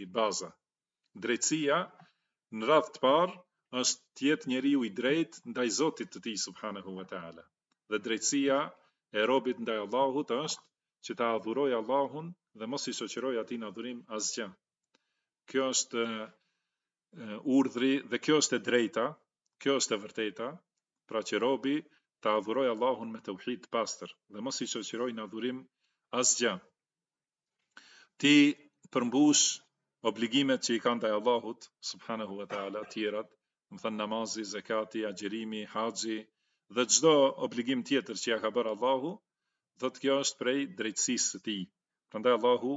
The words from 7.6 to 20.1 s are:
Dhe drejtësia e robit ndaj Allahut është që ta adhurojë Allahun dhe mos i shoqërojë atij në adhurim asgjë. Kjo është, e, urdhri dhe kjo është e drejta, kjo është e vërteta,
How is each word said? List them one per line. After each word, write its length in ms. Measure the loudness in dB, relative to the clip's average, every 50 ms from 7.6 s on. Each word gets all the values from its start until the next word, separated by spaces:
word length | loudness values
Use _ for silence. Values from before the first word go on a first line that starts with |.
| _ _ _ _ _ -4
Dhe 120 | -4 -2
drejtësia 580 | -2 -2 -4 -2 0 0 0 2 2 2 2 2 0 -2 -8 _ _ _ _ _ _ _ -2
e 120 | 0 2 4
robit 340 | 4 2 2 0 -4 -2
ndaj 160 | -2 -4 -2 -4
Allahut 560 | -4 -2 0 0 2 2 0 -2 -2 0 -2
është 320 | -2 -2 -4 -6 -8 -10 _ _ _ _ _ _ _ -10
që 140 | -8 -4 -2
ta 100 | 0 0 0
adhurojë 440 | 0 0 -2 0 0 2 2 2 0
Allahun 520 | 0 0 0 0 0 0 -4 -10 -12 -12 -14 _ _ _
dhe 180 | -14 -12 -8 -8
mos 180 | -6 -6 -6
i 80 | -6 -6
shoqërojë 440 | -6 -6 -8 -8 -6 -4 -4 -2 -4
atij 160 | -4 -6 -8 -8
në 100 | -8 -10
adhurim 320 | -10 -10 -10 -10 -10 -12 -12 -8
asgjë. 380 | -6 -4 -4 -4 -4 -6 -8 -10 -12 _ _ _ _ _ _ _ _ _ _ _ _ _ _ _ _ _ _ -4
Kjo 200 | -2 0 0 2
është, 340 | 0 -2 -2 -2 -2 -2 -2
e, 1300 | -2 -2 -8 -10 -12 -16 _ _ _ _ _ _ _ _ _ _ _ _ _ _ _ -18 -14 -12 -10 -10 -6 -2 2 4
urdhri 400 | 4 4 2 0 0 2 2 2 0 -2 -4
dhe 120 | -6 -4
kjo 160 | 2 2 2 4
është 180 | 4 2 0 -2
e 60 | 0
drejta, 400 | 2 2 2 2 2 0 -2 -2 -2 -4 _ _ _ _ _ _ _ _ -4
kjo 180 | 0 0 2 2
është 180 | 0 0 -2
e 60 | -4
vërteta, 460 | -4 -8